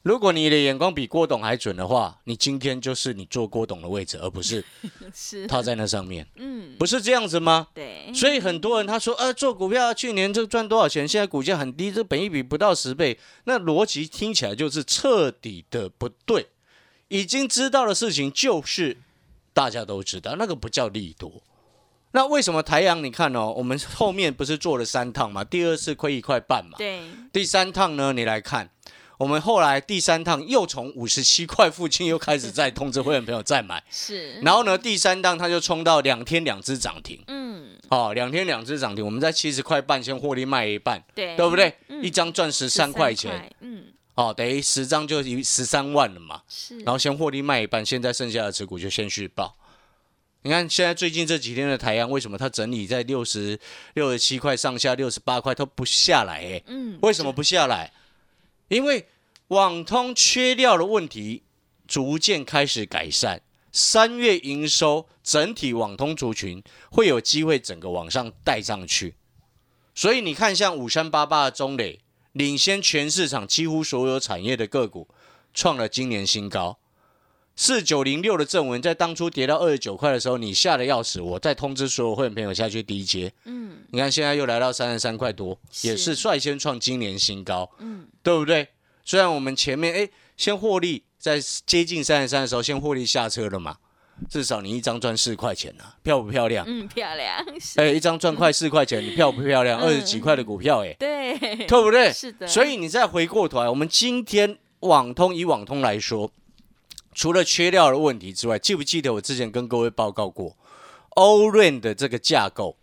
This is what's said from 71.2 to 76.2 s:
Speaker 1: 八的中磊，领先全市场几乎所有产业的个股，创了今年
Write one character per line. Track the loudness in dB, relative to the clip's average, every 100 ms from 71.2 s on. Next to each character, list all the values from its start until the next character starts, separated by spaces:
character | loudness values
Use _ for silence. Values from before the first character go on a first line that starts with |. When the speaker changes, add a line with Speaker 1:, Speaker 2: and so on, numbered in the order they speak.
Speaker 1:
八 | 2 2
的 | 2
中 | -2 -4 -2
磊， | -6 -8 _ _ _
领 | -2 -2 2
先 | 0 2
全 | 2 0 0
市 | 0 0
场 | -2 -2
几 | -2
乎 | 0 -2
所 | -2 0 0
有 | 0
产 | -2 -4
业 | -2 -2
的 | 0
个 | 0 -2
股， | -6 -18 _ _ _ _
创 | 0 0 0
了 | -2
今 | -2 -4
年 | -4